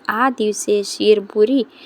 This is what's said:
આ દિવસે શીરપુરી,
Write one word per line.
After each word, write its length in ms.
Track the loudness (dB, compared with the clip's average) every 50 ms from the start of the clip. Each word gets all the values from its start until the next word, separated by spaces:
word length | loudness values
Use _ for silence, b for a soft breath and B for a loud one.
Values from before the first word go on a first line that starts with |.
| -4 -6 -4
આ 180 | 0 0 -2
દિવસે 520 | 0 -2 -2 -4 -4 -4 -2 -2 -2 -2 -2
શીરપુરી, 840 | -4 -6 -2 2 4 4 2 2 -4 0 0 2 2 2 0 0 -2 B B B